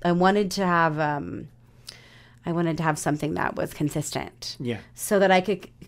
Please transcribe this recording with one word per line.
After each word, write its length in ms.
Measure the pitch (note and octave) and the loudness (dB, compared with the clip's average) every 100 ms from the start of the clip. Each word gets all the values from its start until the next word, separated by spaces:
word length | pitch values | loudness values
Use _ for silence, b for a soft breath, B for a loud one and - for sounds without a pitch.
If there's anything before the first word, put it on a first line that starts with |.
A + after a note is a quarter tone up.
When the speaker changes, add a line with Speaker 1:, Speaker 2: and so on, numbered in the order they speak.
Speaker 1:
I 80 | E3+ | 0
wanted 380 | F3 F#3 G#3 G3 | 4 4 4 2
to 120 | G3+ F#3 | 0 2
have, 320 | F3 E3 D3+ | 4 2 2
um, 480 | D3+ D3 E2+ - - - B B B B B B B B - | 0 -2 -6 -10 -12 -18 B B B B B B B B -4
I 60 | |
wanted 240 | - E3+ D#3+ | 0 0 0
to 40 | |
have 140 | D#3+ D3+ | 0 0
something 360 | - D3 D3+ | 0 -2 -2
that 200 | F2 - - | -2 -2 -2
was 180 | - | -6
consistent. 840 | - D3 D#3 - - - - - - | -2 -2 -2 -4 -6 -8 -12 -14 -8
Speaker 2:
Yeah. 180 | B2 G#2+ - | -6 -6 -10
Speaker 1:
So 240 | - - G3+ | -10 -2 2
that 120 | G3 | 6
I 80 | F#3 | 4
could 240 | F#3 F#3 | 2 -4
c-, 60 | - - | -8 -20